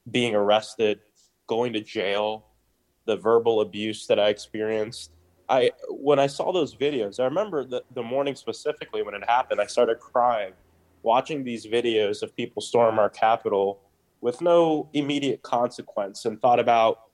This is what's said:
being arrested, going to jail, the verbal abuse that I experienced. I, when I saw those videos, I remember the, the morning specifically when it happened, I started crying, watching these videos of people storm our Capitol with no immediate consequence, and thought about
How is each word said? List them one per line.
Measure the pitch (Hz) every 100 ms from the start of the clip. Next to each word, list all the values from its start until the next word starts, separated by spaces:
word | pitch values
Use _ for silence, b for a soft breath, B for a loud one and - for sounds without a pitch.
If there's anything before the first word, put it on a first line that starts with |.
| 117
being | 123 120
arrested, | 104 101 107 - - 107 101 _ _ _ _ -
going | 113 123
to | 110
jail, | 107 110 98 101 107 110 - _ _ _ _ _ -
the | 98
verbal | 104 113 117 110
abuse | 101 104 110 104 -
that | 107
I | 104
experienced. | 104 - 110 107 110 107 - - _ _ _ -
I, | 131 123 - -
when | - 139 143
I | 139
saw | - 170
those | 185 131 -
videos, | 143 139 101 98
I | 127
remember | 170 214 156 127
the, | 123 -
the | 123
morning | 117 135 143 127
specifically | - 107 151 147 - 107
when | 104 101
it | 101
happened, | 123 - 104
I | 104
started | - 117 113
crying, | - 123 123 113 95 - _ _ _ _
watching | 113 131 131 147
these | 123 113 107
videos | 120 120 110 101 104
of | 107 -
people | 117 104
storm | - 117 113 110
our | 101
Capitol | - 110 117 110 101 98 101 _ _ _ _
with | 120 -
no | 175 170 160 151 139
immediate | 147 143 143 139 113
consequence, | - 120 120 - - - 98 101 117
and | 107
thought | 127 120
about | 123 117 113 - _